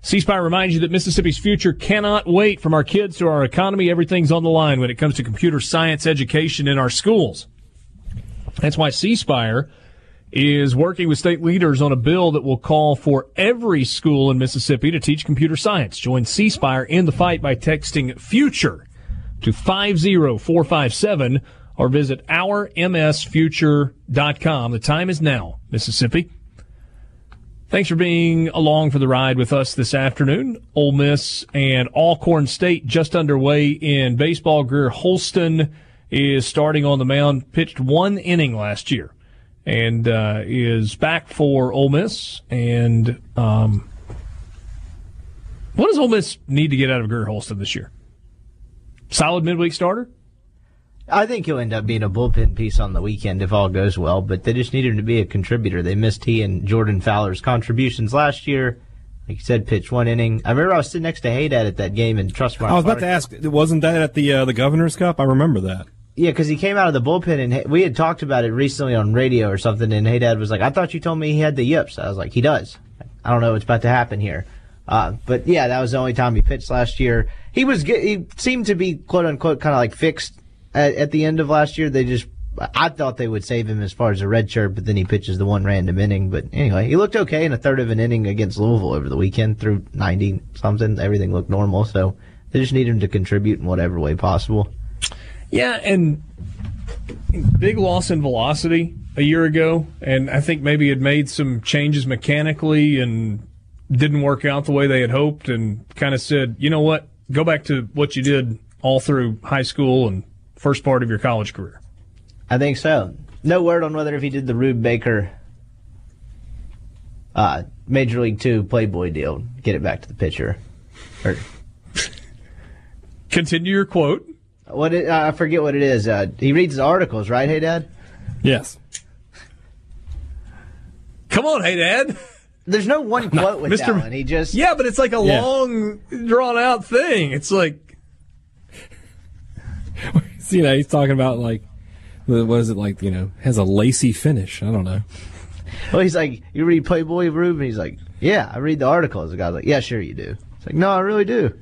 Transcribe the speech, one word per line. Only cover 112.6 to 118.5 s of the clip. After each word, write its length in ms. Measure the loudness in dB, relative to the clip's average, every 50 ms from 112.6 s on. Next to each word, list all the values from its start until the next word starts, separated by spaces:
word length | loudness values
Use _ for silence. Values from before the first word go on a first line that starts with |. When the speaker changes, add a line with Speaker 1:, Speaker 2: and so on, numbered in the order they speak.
| 2 0 -2 -2
Speaker 2:
so. 360 | 0 2 2 2 0 -4 -10 -14 -18 -18 -20 -4 0
No 180 | 2 2 2
word 220 | 4 2 2 2 0
on 100 | -2 -4
whether 200 | -4 -4 -4 -4
if 80 | -4
he 80 | -4 -4
did 160 | -4 -4 -4
the 80 | -2 -2
Rube 260 | 0 2 0 0 0
Baker, 520 | 0 0 0 0 0 0 0 0 -2 -4 -8 -18 -20 -20 -20 -20 -20 -20 -20 -20 -20 -20 -20 -20 -20 -20 -20 -20 -20 -20 -20 -20 -18 -18 -16 -16 -16 -16 -16 -18 -20 -20 -20 -20 -20 -20 -20 -20 -20 -8 -2
uh, 300 | 0 0 0 0 -4 -8 -10 -16 -20 -6
Major 360 | -2 0 0 2 0 0 0
League 180 | 0 -2 -2 0
Two 220 | 0 0